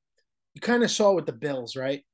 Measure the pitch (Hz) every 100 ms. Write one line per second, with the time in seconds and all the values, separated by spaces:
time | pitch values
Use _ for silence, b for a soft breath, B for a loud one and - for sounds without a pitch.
0 | _ _ _ _ _ - - 240 226 -
1 | 208 185 147 113 143 135 117 135 131 143
2 | _